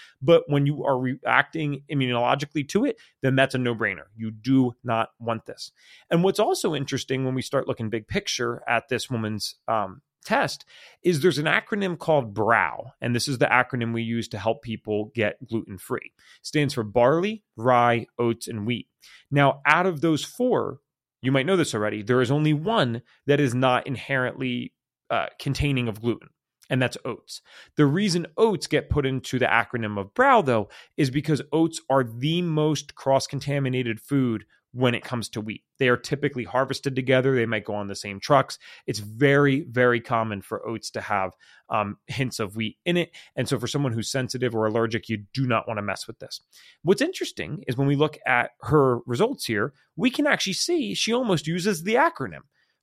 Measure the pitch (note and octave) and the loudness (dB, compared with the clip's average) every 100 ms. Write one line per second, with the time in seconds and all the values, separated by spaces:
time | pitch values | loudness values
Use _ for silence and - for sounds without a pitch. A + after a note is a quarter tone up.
0 | - _ C3+ E3 - C#3+ C#3+ D3 - C3 | -20 _ 4 4 6 2 2 0 0 0
1 | B2+ C3 A#2+ A#2+ C#3+ E3 D3+ C#3 - D3 | 0 -4 2 2 2 -2 -4 -4 -4 0
2 | B2+ A#2+ A#2+ C#3 D3 D#3 C#3+ G3+ C4+ - | 0 2 2 2 0 -6 -2 0 0 -4
3 | - _ C3+ C3 C3+ B2+ B2 A#2 A2 F#2 | -10 _ 2 4 2 2 -2 0 -2 -4
4 | C#2+ A2 A2 A2 A2 C3+ B2+ A#2 A#2+ A2+ | -12 -10 -10 -6 2 4 4 0 -2 -2
5 | A2+ - A2+ A2+ - A#2 - _ _ - | -2 -6 -6 -6 -8 -16 -18 _ _ -20
6 | - E3+ F#3 F#3+ A3+ F#4 G#3 D3+ C#3 C3 | -2 2 2 2 2 0 0 -2 -4 -4
7 | - C3 C3 C3 - C#3 - A#2+ A2 A2+ | -4 -4 -2 -4 -2 -2 -2 -4 -4 -6
8 | G#2+ G3+ G3 - A#2+ A#2+ - A#2 - A#2+ | -4 -4 -4 -4 -4 -4 -2 -2 0 -4
9 | - A#2+ A2 G#2+ - - - A2+ G2 B2 | -4 -4 -4 -4 -8 -10 -4 -2 -2 -8
10 | _ _ - A#3 G3 - - - - _ | _ _ -4 -2 -2 -6 -16 -20 -20 _
11 | E3+ E3 F3 C#3+ D3+ F#3+ - G#3 G3 E3+ | 0 2 2 2 0 0 -2 -4 -4 -4
12 | - D3+ A#2 G2+ G#2+ A2+ E2+ G#1 B2+ - | 0 0 0 -2 2 4 2 -4 -14 -8
13 | B2 A#2+ - B2+ C#3+ A#2+ B2+ B2+ A2+ A2+ | -2 -2 -2 0 2 4 2 -2 -4 -4
14 | A#2 A#2 A2 G#2+ G#2+ A2+ A#2+ A2 - G#2+ | -2 -4 -4 -4 -2 -2 -4 -8 -4 -4
15 | G#2+ - G#2 - A#2+ A2+ - F#2+ - B2+ | -2 -2 -2 -2 -6 -8 -6 -12 -8 -8
16 | - _ _ - - D3+ C#3+ C3 G#2+ A2 | -10 _ _ -20 -4 0 0 0 -2 4
17 | B2 D#3+ G3 A3 _ - A#2 B2 A#2+ A#2+ | 4 4 0 -4 _ -4 4 6 6 2
18 | - - A#2+ A#2 - A#2 G#2 A#2+ - _ | -2 -2 -2 -2 -6 -8 -6 -6 -8 _
19 | - - - C#3 C#3+ C3+ C#3+ D#3 F#3 E3 | -20 -20 -2 4 4 4 4 4 2 0
20 | E3 D#3 - - B3+ E3+ G#2 B2+ _ _ | 0 0 -2 -2 0 0 -2 -8 _ _
21 | _ _ B2+ C3+ C3+ F#3+ D#3 A#2 G#2 G#2+ | _ _ 0 2 2 2 2 0 -2 -2
22 | G#2 B2 A#2+ C#3+ D3+ D3 D#3+ A3+ C3 A#2 | 0 2 4 2 2 2 0 0 0 -2
23 | - _ - C#3+ C#3+ B2 C3 B2 - B2+ | -8 _ 0 2 2 2 2 2 0 -8
24 | - C3+ B2+ - C3 B2 A#2+ _ _ _ | -4 -2 -2 -4 -6 -6 -8 _ _ _
25 | - A#2 C#2+ - - C3+ D3 C3+ A#2+ G#2 | -4 -4 -4 -6 -6 -2 0 0 -2 -4
26 | A#2 A2+ - _ _ _ - C3 B2+ - | -4 -4 -6 _ _ _ -4 0 0 -2
27 | C3 A2 - - _ - - - D3 D3+ | -10 -10 -12 -20 _ -20 -6 2 4 4
28 | G#3 F3 E3+ - A3+ B3 - D3 - D3 | 2 0 -2 2 2 2 0 -2 0 0
29 | C3+ C3 - B2+ A#2+ A2+ A2+ B2 A2 G#2 | 0 -2 -4 0 2 2 2 -2 -4 -4
30 | G2 - C4 B3 D3 A#2 G2+ - - - | -4 2 4 4 4 0 0 -8 -10 -2
31 | C#3+ C3 D3 C#3+ - D#3+ E3 D#3+ - C3+ | -2 0 0 -2 0 0 0 -2 0 2
32 | B2 A2+ C#3+ E3 F3 D#3 D3+ D3 - - | 0 -2 -2 -2 0 0 0 0 -6 -6
33 | - C3+ - C#3 B2+ C#3 C3+ B2+ A#2+ A2 | 0 0 0 -6 -4 -2 -2 -2 -2 -6
34 | - C#3+ B2+ A2 - _ _ B2 B2+ A#2+ | -2 0 2 -2 -6 _ _ 0 0 0
35 | - A#2+ G#2 - G#2+ G#2+ _ - C3 A#2+ | -2 -6 -6 -8 -8 -10 _ 0 2 2
36 | - C#3+ D3 B2+ A2 B2+ C3 C3+ C#3 C3 | 0 -2 -2 -4 -4 -2 0 -2 -6 -4
37 | B2+ C3 C3 C3 A2+ A2 G#2 G#2 G2+ G2 | 2 4 4 2 2 -2 -4 -6 -6 -8
38 | G#2 G2 - C#3+ C3 - - - - G#2+ | -10 -8 4 4 4 -4 -18 -14 -8 -8
39 | G#2 A2 C#3+ C#3 C#3+ C3+ D#3+ A#2+ B2 A#2+ | -8 2 4 6 4 2 -2 2 2 2
40 | A#2 A#2 A2 G2+ - G#2+ - A2+ - A#2 | 0 -2 -2 -6 -8 -10 -8 -8 -8 -8
41 | F#2 G#2 F#2 - _ _ - A2+ G2+ G2+ | -4 -2 -2 -6 _ _ -6 -2 -2 -6
42 | - - C3+ - G#2 G#2+ A2 - - F3 | -10 -6 -4 -4 -8 -6 -8 -6 -2 -2
43 | E3 - - - B2 B2+ A2+ C#3+ C#3+ A2+ | -2 -8 -12 -6 -4 -2 -2 -2 -2 -2
44 | G#2+ C3+ B2+ B2+ B2 A2 A2 A2 A2+ A2 | -4 -4 -4 -2 -2 0 0 2 0 -2
45 | - A2 G2+ - C3 A2+ G#2 G#2+ G#2 F#2+ | -4 -6 -6 -4 0 0 -2 -6 -6 -6
46 | - A2 - - _ _ - _ D3+ G3+ | -10 -16 -16 -16 _ _ -20 _ 0 2
47 | D#4 F#4+ F4+ - E2 D3+ - A#2+ C#3 C#3+ | 0 -4 -8 -8 -10 -8 -6 -2 2 2
48 | D3+ - - B2+ A#2 _ - D3+ C3+ A#2+ | 0 0 0 2 0 _ 2 4 6 2
49 | - B2 A3 C#4+ - G#2+ B2 - _ - | -2 0 0 -2 -4 -2 -2 -6 _ -2
50 | A#3 A#3+ D4 G3+ - F3+ - F4 A3 F#3+ | -2 0 0 0 -2 -4 -2 -2 -2 -4
51 | - A#3 B3 F3 D3+ F3 F3+ F3 E3+ A3+ | 0 0 2 0 0 -4 -2 -2 0 2
52 | E4 - A2+ D2+ - _ _ _ | 2 0 -8 -10 -18 _ _ _